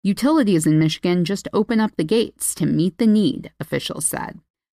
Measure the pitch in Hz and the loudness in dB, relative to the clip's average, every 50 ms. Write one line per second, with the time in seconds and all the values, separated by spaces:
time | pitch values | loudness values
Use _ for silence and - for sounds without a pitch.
0 | - 196 196 - 233 285 320 320 240 208 180 160 156 156 156 156 160 156 - - | -2 -2 0 0 2 2 4 4 4 4 2 2 2 2 4 4 2 2 0 -2
1 | - 180 175 180 170 190 202 196 - - - 202 214 - 233 220 220 208 - - | -2 -2 0 0 0 -2 -4 -6 -8 -4 -2 -2 0 0 0 0 0 0 -2 -4
2 | 160 156 214 233 - - - - - - - - 160 - 151 151 165 185 - - | -2 0 0 0 0 -2 -6 -8 -8 -6 -4 -2 -2 0 0 0 0 0 0 2
3 | 233 220 208 214 190 143 - - - - - - 160 - 147 139 - - - - | 2 4 4 4 4 2 0 -4 -8 -14 -14 -16 -10 -6 -6 -6 -6 -6 -8 -6
4 | - - - - - - - - - _ _ _ _ _ | -6 -6 -6 -6 -8 -10 -12 -16 -20 _ _ _ _ _